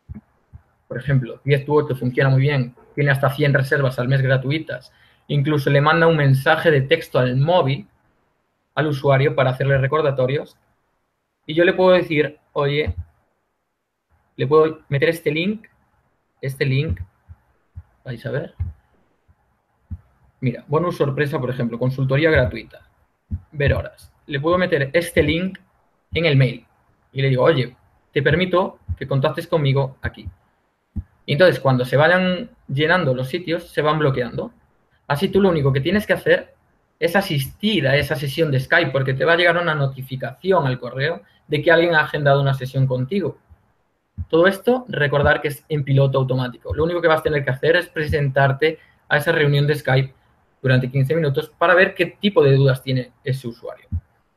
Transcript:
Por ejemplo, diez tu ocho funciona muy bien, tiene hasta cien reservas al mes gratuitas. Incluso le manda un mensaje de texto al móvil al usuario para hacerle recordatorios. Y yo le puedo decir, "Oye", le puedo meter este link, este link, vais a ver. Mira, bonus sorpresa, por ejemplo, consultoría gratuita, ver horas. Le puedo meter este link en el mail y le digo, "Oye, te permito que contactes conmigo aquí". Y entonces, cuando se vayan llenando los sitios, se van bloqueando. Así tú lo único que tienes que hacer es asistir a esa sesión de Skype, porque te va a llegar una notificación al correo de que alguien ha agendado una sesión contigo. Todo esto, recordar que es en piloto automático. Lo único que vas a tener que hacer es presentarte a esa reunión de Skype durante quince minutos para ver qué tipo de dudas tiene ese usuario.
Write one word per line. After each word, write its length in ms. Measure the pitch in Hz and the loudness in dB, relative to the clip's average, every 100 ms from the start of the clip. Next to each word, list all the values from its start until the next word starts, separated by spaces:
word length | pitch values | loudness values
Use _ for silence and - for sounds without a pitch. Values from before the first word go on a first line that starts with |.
| - - _ _ _ - _ _ - | -20 -20 _ _ _ -20 _ _ -14
Por 100 | - | -10
ejemplo, 420 | 143 135 117 - | -2 -2 -2 -8
diez 200 | 135 143 147 | -2 -2 2
tu 120 | 147 | 0
ocho 180 | 143 127 | 0 -4
funciona 340 | 127 143 139 | -4 0 2
muy 120 | 131 | 2
bien, 340 | 143 139 120 - _ | 2 0 -4 -10 _
tiene 180 | - 143 | -4 0
hasta 180 | 135 143 | 2 0
cien 240 | 147 143 | 0 0
reservas 460 | 135 131 147 131 131 | 0 0 0 0 -2
al 80 | 123 | -2
mes 140 | 135 | 0
gratuitas. 680 | 131 131 131 160 156 - - _ _ _ - | 2 0 0 -6 -6 -12 -14 _ _ _ -4
Incluso 420 | 143 147 147 143 | -2 0 0 2
le 120 | 139 | 4
manda 260 | 151 165 165 | 4 4 4
un 100 | 156 | 4
mensaje 540 | 139 135 165 156 170 | 4 2 2 2 4
de 100 | 143 | 2
texto 360 | 135 165 - 135 | 2 -2 0 -2
al 180 | 127 131 | 0 0
móvil 500 | 151 180 135 143 - _ _ _ _ _ _ _ _ 139 | 2 2 2 -4 -8 _ _ _ _ _ _ _ _ -4
al 120 | 151 | -4
usuario 480 | 135 143 131 143 135 | -2 0 2 2 2
para 160 | 131 | 0
hacerle 260 | 127 135 135 | 0 0 0
recordatorios. 800 | 131 156 151 131 127 143 - _ _ _ _ _ _ _ _ _ - | 0 0 0 0 -2 -2 -8 _ _ _ _ _ _ _ _ _ -6
Y 80 | |
yo 100 | 156 | 2
le 100 | 175 | 2
puedo 180 | 180 185 | 4 4
decir, 480 | 180 175 151 147 - _ | 4 2 -2 -2 -6 _
"Oye", 420 | 143 143 147 156 - - _ _ _ _ _ _ _ _ _ _ _ _ - | -4 -2 -2 -4 -8 -14 _ _ _ _ _ _ _ _ _ _ _ _ -8
le 120 | 135 | 2
puedo 340 | 156 160 160 - | 4 2 -2 -6
meter 200 | 139 160 | 0 0
este 220 | 165 147 | 0 -4
link, 360 | 151 185 220 - _ _ _ _ _ _ - | -2 -4 -6 -12 _ _ _ _ _ _ -10
este 240 | 131 131 139 | -10 -4 -2
link, 360 | 135 160 - - _ _ - _ _ _ - - _ | 0 -2 -6 -8 _ _ -20 _ _ _ -20 -20 _
vais 220 | 131 117 120 | -14 -12 -8
a 60 | |
ver. 240 | 135 - - - - _ _ _ _ _ _ _ _ _ _ - - _ _ _ - | -8 -8 -10 -10 -10 _ _ _ _ _ _ _ _ _ _ -16 -16 _ _ _ -6
Mira, 220 | 127 - - | -6 -6 -4
bonus 300 | 156 175 170 | -2 -2 -2
sorpresa, 420 | 139 135 143 151 | -2 -2 -4 -4
por 100 | 127 | -6
ejemplo, 300 | 131 117 117 | -4 -6 -4
consultoría 500 | 127 139 131 135 160 | -4 -2 -2 2 2
gratuita, 580 | 147 123 113 - - _ _ _ _ - - _ | 2 0 -4 -14 -20 _ _ _ _ -12 -12 _
ver 220 | 147 139 | -2 0
horas. 400 | 95 - - - _ - | 0 -4 -16 -20 _ -10
Le 120 | 139 | -4
puedo 200 | 160 180 | 0 0
meter 320 | 180 151 135 | 0 -2 0
este 300 | 170 170 175 | -2 -2 0
link 340 | 147 165 185 - _ _ _ _ - | 0 0 -4 -8 _ _ _ _ -8
en 120 | 156 165 | -2 2
el 120 | 135 | 2
mail 300 | 123 113 _ _ _ _ _ | 2 -2 _ _ _ _ _
y 100 | 135 | -4
le 60 | 135 | -2
digo, 140 | 127 | 2
"Oye, 320 | 143 151 113 _ _ _ _ | 2 2 -2 _ _ _ _
te 80 | 147 | -2
permito 560 | 143 160 185 180 190 - - - | 0 0 0 0 -2 -8 -10 -10
que 120 | 135 | -4
contactes 400 | 139 156 165 170 | -2 -2 -4 -4
conmigo 500 | 165 139 135 139 - | -2 0 0 -2 -6
aquí". 260 | 120 - 98 - _ _ _ _ _ - - _ - | -10 -10 -18 -18 _ _ _ _ _ -12 -12 _ -4
Y 80 | |
entonces, 260 | 143 180 135 | 4 4 4
cuando 240 | 135 127 123 | 0 0 0
se 120 | 135 | 2
vayan 540 | 160 185 185 180 - _ - | 4 2 0 -4 -8 _ -8
llenando 480 | 139 156 180 147 127 | -2 0 0 0 -4
los 140 | 127 | -4
sitios, 400 | 170 156 175 - | -8 -6 -8 -6
se 100 | - | -4
van 160 | 147 156 | -2 0
bloqueando. 560 | 147 127 120 131 233 _ _ _ _ _ - | 0 0 -6 -8 -10 _ _ _ _ _ -6
Así 220 | 143 190 | -2 0
tú 100 | 190 | 2
lo 100 | 190 | 2
único 220 | 160 135 | 2 0
que 100 | 135 | 0
tienes 260 | 156 208 - | 0 -2 -2
que 60 | |
hacer 420 | 175 156 175 - _ _ _ _ - | -2 2 0 -2 _ _ _ _ -6
es 160 | 170 196 | -2 0
asistir 720 | - 143 135 - 214 190 131 | 0 -4 -4 -4 -2 0 2
a 80 | 143 | 0
esa 200 | 139 143 | 0 -4
sesión 360 | 143 165 156 | -4 -2 0
de 80 | 131 | 0
Skype, 320 | - 170 143 | 2 0 2
porque 220 | 139 135 | -2 -2
te 120 | 135 160 | 0 2
va 80 | |
a 40 | 170 | 4
llegar 200 | 175 170 | 4 2
una 180 | 170 151 | 0 -2
notificación 920 | 135 - - 131 120 - 185 180 135 | -4 -6 -12 -8 -10 -8 0 0 0
al 140 | 127 | -4
correo 420 | 117 131 147 175 _ _ - | -8 -6 -6 -6 _ _ -6
de 140 | 147 | -2
que 100 | 170 | 4
alguien 220 | 165 170 | 4 4
ha 80 | 156 | 2
agendado 400 | 143 151 143 139 | 0 -2 2 2
una 120 | 139 135 | 2 -2
sesión 320 | 131 135 131 | -4 -2 0
contigo. 500 | 127 131 196 147 - _ - _ _ _ _ _ - - | -2 -2 -2 -4 -8 _ -20 _ _ _ _ _ -14 -2
Todo 180 | 160 185 | 4 4
esto, 380 | 196 - 247 - | 2 0 0 -2
recordar 540 | 147 143 143 147 151 | -2 0 2 2 2
que 80 | 147 | -2
es 160 | 135 - | -8 -6
en 140 | 151 | -4
piloto 340 | 139 139 139 139 | 0 2 2 0
automático. 560 | 131 127 123 117 - | 0 -2 -4 -8 -8
Lo 100 | 147 | -4
único 180 | 165 175 | -2 0
que 60 | 165 | 2
vas 120 | 156 | 2
a 40 | |
tener 200 | 156 147 | 0 -2
que 80 | 131 | -2
hacer 240 | 127 147 175 | -2 0 0
es 120 | 175 | 0
presentarte 920 | 165 151 151 139 139 139 135 156 156 _ _ - | -6 -4 -2 0 2 2 2 -2 -2 _ _ -2
a 80 | 147 | -2
esa 140 | 170 | 0
reunión 360 | 156 143 143 143 | 2 2 2 0
de 80 | 143 | 0
Skype 380 | - 135 135 _ _ _ _ _ | 0 0 -2 _ _ _ _ _
durante 280 | 127 127 127 | 0 0 0
quince 260 | 135 135 165 | -2 0 0
minutos 340 | 147 143 - | 0 -2 -6
para 260 | - 175 180 | 0 4 4
ver 180 | 190 | 4
qué 120 | - 175 | 2 -4
tipo 380 | - 208 170 | -2 0 4
de 120 | 143 135 | 4 4
dudas 260 | 139 131 | 4 0
tiene 300 | 131 127 - _ | -2 -4 -6 _
ese 240 | 135 131 117 | -8 -6 -8
usuario. 400 | - - - - - _ _ _ | -12 -16 -16 -10 -10 _ _ _